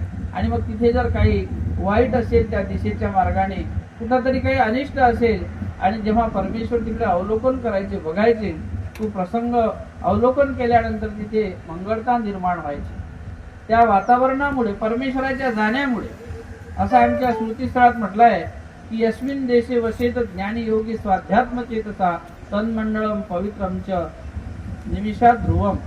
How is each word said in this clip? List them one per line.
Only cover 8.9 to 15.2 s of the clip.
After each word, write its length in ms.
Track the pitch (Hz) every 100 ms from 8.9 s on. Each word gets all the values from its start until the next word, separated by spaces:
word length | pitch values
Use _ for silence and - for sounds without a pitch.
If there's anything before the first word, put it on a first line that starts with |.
| -
तो 100 | 214
प्रसंग 460 | 202 180 233 240 240
अवलोकन 1000 | 214 - - - 165 208 247 262 277
केल्यानंतर 540 | 254 240 233 226 214 214
तिथे 340 | 208 208 214 196 180 -
मंगळता 480 | 170 190 220 247 240
निर्माण 420 | 208 190 180 175
व्हायची. 400 | 147 143 - - - - - - - - -
त्या 160 | 226 233
वातावरणामुळे, 880 | 196 190 247 262 269 285 269 214
परमेश्वराच्या 760 | 202 220 233 269 262